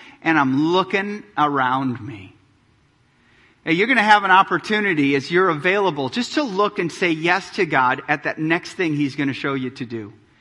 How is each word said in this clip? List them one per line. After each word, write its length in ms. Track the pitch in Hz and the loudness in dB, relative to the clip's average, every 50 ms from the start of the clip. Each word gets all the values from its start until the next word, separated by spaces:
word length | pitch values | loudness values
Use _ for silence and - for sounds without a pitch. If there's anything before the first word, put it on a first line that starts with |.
| - - - - | -20 -20 -14 -6
and 180 | - 160 160 151 | -2 0 2 2
I'm 320 | 139 131 131 139 151 160 | 2 2 2 2 2 2
looking 520 | 175 185 185 185 202 196 196 208 208 208 - - - | 2 0 0 0 -2 -4 -4 -4 -8 -12 -14 -10 -2
around 600 | - 151 147 143 139 131 123 127 135 135 131 120 110 | 0 0 0 2 0 0 0 0 0 -2 -2 -4 -6
me. 340 | 107 131 117 101 95 92 - _ _ _ _ _ _ _ _ _ _ _ _ _ _ _ _ _ _ _ _ _ _ _ _ _ - | -8 -12 -12 -14 -16 -20 -20 _ _ _ _ _ _ _ _ _ _ _ _ _ _ _ _ _ _ _ _ _ _ _ _ _ -4
Now, 80 | 160 160 | -2 0
you're 140 | 175 208 | 0 2
gonna 140 | 233 269 226 | 2 2 2
have 220 | 208 214 214 208 196 | 6 6 6 6 6
an 80 | 190 | 6
opportunity 840 | 185 190 190 - 196 165 - - 214 214 208 196 175 151 139 139 143 | 6 6 6 4 0 -4 -2 -2 -2 0 0 0 0 2 2 2 2
as 140 | 139 131 - | 0 -2 0
you're 200 | 170 180 190 185 | 0 2 2 2
available 580 | 160 147 139 180 190 208 196 185 151 147 135 | 0 0 0 0 2 2 0 0 -2 -2 -6
just 280 | 127 - 240 240 - - | -4 -4 -4 -4 -2 -2
to 80 | 311 302 | -2 -2
look 360 | 240 185 190 208 202 202 - | -2 0 0 0 0 0 -4
and 100 | 180 160 | -6 -4
say 200 | - - 190 175 | -4 -2 -2 -2
yes 400 | 165 156 156 170 175 190 180 - - | -2 0 0 0 0 0 -2 -6 -4
to 80 | - 196 | -4 -2
God 360 | 156 151 135 127 127 131 135 - | 0 2 2 2 2 0 -2 -2
at 160 | - 175 151 - | -2 -2 -2 -2
that 160 | 151 - - | -6 -4 -4
next 360 | 156 160 165 175 - - - | -2 0 -2 -2 -4 -8 -6
thing 200 | - 185 160 151 | -4 -2 -2 0
He's 220 | 143 147 135 127 | 0 -2 -2 -2
gonna 160 | 151 143 139 123 | -4 -4 -4 -4
show 200 | - - 143 135 | -4 -4 -4 -4
you 160 | 135 131 127 | -4 -6 -8
to 140 | 131 - 131 | -8 -10 -10
do. 280 | 110 120 113 104 101 113 - _ _ _ _ | -10 -8 -10 -12 -12 -18 -20 _ _ _ _